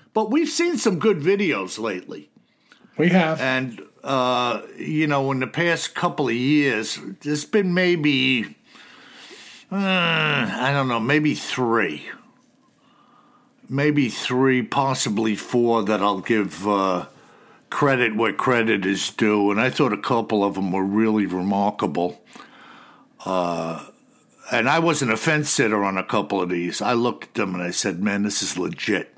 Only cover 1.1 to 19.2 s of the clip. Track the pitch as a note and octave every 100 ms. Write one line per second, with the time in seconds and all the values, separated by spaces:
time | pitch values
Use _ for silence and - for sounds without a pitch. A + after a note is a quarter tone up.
1.1 | F3+ D#3 G3+ F#3+ G#2 F#2 G#2+ A2 F#2 -
2.1 | D2+ - _ _ _ _ _ - - E3+
3.1 | F3+ D#3+ D3 C3 C3 C3 A2+ - _ C3+
4.1 | C3+ B2+ B2+ A#2+ A2 - - - D3+ D#3
5.1 | C#3+ C3+ C3 B2+ E3+ E3+ D#3 - - F3
6.1 | C#3+ C3 A#2 C3 D3+ C#3 A2 G#2+ - -
7.1 | - C#3+ D3+ - G#3+ F#3 F3 F3+ E3+ D3
8.1 | C3+ C3 B2+ G#2 - _ - - - -
9.1 | - - - - - - F#3+ F#3+ F#3 E3+
10.1 | D#3+ D#3 C#3+ G#2+ A2 B2+ C#3+ C3 A#2 A#2
11.1 | D3+ D3+ - - - A#2+ A2+ E2+ D2 -
12.1 | - - _ _ _ _ _ _ _ _
13.1 | _ _ _ _ _ - C3+ D3 D3 B2
14.1 | - - B2+ C3+ B2+ A2 - C3+ C3 -
15.1 | G#2 A2 G2+ - B2 A#2 A#2 G2+ G#2 G2+
16.1 | F#2+ - A2+ G2 - G#2 G2 F#2+ F2+ E2+
17.1 | - - - - - - - C#3+ C3 A#2
18.1 | G#2+ A2 G2+ C3 A#2+ A2+ G#2 F#2+ F#2+ -
19.1 | -